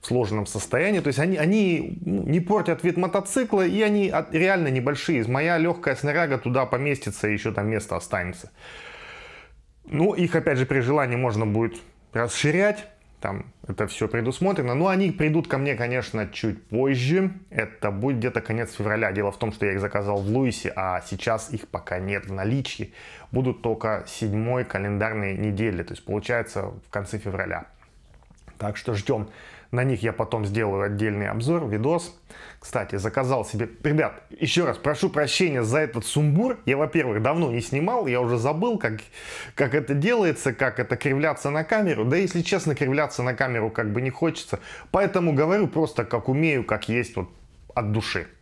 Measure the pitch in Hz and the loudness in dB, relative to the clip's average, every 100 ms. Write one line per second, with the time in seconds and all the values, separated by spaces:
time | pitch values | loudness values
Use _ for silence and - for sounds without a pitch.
0 | - 123 110 107 101 104 - 123 185 202 | 0 0 2 -2 -2 -6 -2 0 2 2
1 | 147 131 160 180 156 214 196 160 - - | 0 2 2 2 4 4 4 2 -2 -6
2 | 175 196 - 160 175 208 - 160 175 175 | -4 -2 2 2 2 2 2 0 0 2
3 | 180 190 196 - 247 202 185 190 214 208 | 0 0 0 -2 2 2 4 4 4 4
4 | 196 147 160 160 185 190 151 131 123 143 | 4 2 0 2 4 4 2 2 0 -2
5 | - 151 110 131 160 170 165 175 160 131 | 0 2 2 2 2 4 2 2 -2 0
6 | 143 151 165 131 123 123 127 123 143 135 | 0 2 2 0 2 2 2 2 0 -2
7 | - - 107 104 110 110 104 110 - 90 | -4 -2 0 0 0 0 0 0 -2 -6
8 | - 101 90 92 - - - - - - | -2 -4 -4 -8 -14 -20 -20 -18 -18 -18
9 | - - - - - - - _ - 143 | -18 -18 -18 -20 -20 -20 -20 _ -6 0
10 | 180 175 170 165 165 131 127 135 120 147 | 2 2 2 2 2 2 2 2 2 2
11 | 131 123 127 104 110 104 113 - - _ | 2 0 0 2 2 2 0 -2 -18 _
12 | _ 110 117 - 147 160 208 208 - - | _ -2 -2 2 2 4 2 0 -8 -20
13 | _ - - 98 - - - - 104 - | _ -8 -6 -6 -8 -16 -10 -4 -4 -2
14 | 110 120 117 131 185 185 123 127 185 190 | -2 0 -2 0 0 2 0 2 2 4
15 | 196 - 156 160 160 135 139 120 120 123 | 2 2 2 2 0 0 0 0 0 -2
16 | 117 113 101 - 113 107 - 107 135 135 | -2 -4 -4 -2 -2 -2 -4 0 2 2
17 | 127 175 190 190 - - 107 - 104 98 | 2 2 2 -2 -8 -4 -4 -2 -2 0
18 | 123 127 120 120 110 113 113 - 104 107 | -2 0 0 -2 -2 -4 -4 -4 -2 0
19 | 110 95 101 101 110 107 101 98 98 104 | 0 0 -2 0 -4 0 0 0 -2 -2
20 | 101 101 98 117 131 113 - - 92 90 | 0 0 2 2 2 0 -4 -4 -4 -4
21 | - 101 - 113 - 110 - 101 - 90 | -6 -4 0 -2 -2 -8 -6 -10 -6 -4
22 | 95 101 95 95 98 135 135 - - - | -2 -4 -4 -4 0 0 -2 -8 -10 -12
23 | - - - 123 127 120 120 110 110 104 | -20 -20 -4 0 0 0 -2 -2 -2 -2
24 | - - 110 104 113 127 120 98 101 104 | -6 -6 -2 0 0 -2 -2 -4 -2 0
25 | 110 110 98 95 107 101 110 - 87 - | -2 -2 -4 -2 -2 0 0 -2 -6 -10
26 | - 104 - 120 110 107 98 95 - 104 | -4 -4 -2 -2 -2 -6 -6 -10 -8 -8
27 | 101 107 98 95 92 85 - - - - | -6 -6 -6 -6 -4 -6 -8 -20 -20 -20
28 | - - - - - - 104 107 - 107 | -20 -20 -20 -20 -20 -8 -6 -6 -4 -2
29 | 98 120 107 - - - - 123 127 127 | 0 0 -2 -10 -20 -20 -6 -2 0 0
30 | 113 107 110 117 104 104 107 98 101 101 | -2 -2 -2 -2 0 0 0 0 0 0
31 | 107 104 101 107 123 170 139 104 123 175 | 0 0 -2 -2 0 0 0 0 0 0
32 | 175 - _ - - - - 123 95 98 | -2 -16 _ -20 -20 -20 -6 -4 -4 -4
33 | 104 135 127 131 107 107 113 - 151 151 | -2 0 0 0 -2 -4 -4 -2 0 2
34 | 120 - - - 160 - 165 113 - 147 | 2 -2 -20 -4 0 2 2 0 -2 0
35 | 190 151 147 - 180 135 110 135 156 117 | 0 2 2 2 2 2 2 2 2 -2
36 | - - 151 151 247 247 - 135 151 170 | -2 2 4 6 4 0 0 2 2 2
37 | 127 107 120 165 156 120 113 135 170 247 | 2 2 2 2 2 0 -2 0 2 2
38 | 165 123 120 120 120 156 233 220 117 110 | 2 2 2 2 2 0 0 0 -2 -4
39 | - - - - - - 139 143 127 143 | -10 -18 -14 -12 -12 0 2 2 0 2
40 | 175 240 180 135 - 117 131 - 127 120 | 4 4 2 2 -2 0 0 0 -2 0
41 | 147 135 156 143 143 151 160 220 202 117 | 0 2 2 0 -2 -2 0 2 2 2
42 | 117 160 185 175 170 196 170 139 139 139 | 2 2 2 0 0 0 0 0 0 2
43 | 147 - 123 123 131 120 110 110 110 104 | 0 -2 -2 0 0 0 -2 -2 -2 0
44 | 131 127 165 160 - - - - - 185 | -2 0 -2 -2 -6 -8 -8 -18 -2 2
45 | 196 190 170 139 156 202 190 - 160 - | 2 2 2 4 4 4 2 2 0 0
46 | 110 117 107 135 160 139 104 107 - 117 | -2 -2 0 2 4 2 0 -2 0 -2
47 | 117 - 90 - - - - - 107 107 | -2 -4 -8 -10 -20 -20 -6 -2 0 0
48 | - 98 78 - | 0 -4 -6 -14